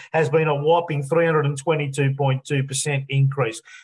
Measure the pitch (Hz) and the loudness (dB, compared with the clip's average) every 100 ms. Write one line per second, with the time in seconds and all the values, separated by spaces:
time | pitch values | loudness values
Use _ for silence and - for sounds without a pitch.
0 | - 160 143 160 156 143 147 170 170 147 | -4 0 2 2 2 2 2 2 2 -4
1 | 139 165 165 156 143 143 170 156 143 143 | -2 2 2 2 0 -2 -2 -2 -2 0
2 | 135 135 135 131 - 143 135 135 151 139 | 0 0 0 -2 -2 -2 -2 -4 -4 -4
3 | 135 139 135 139 117 113 - - | -2 0 2 0 -4 -6 -14 -20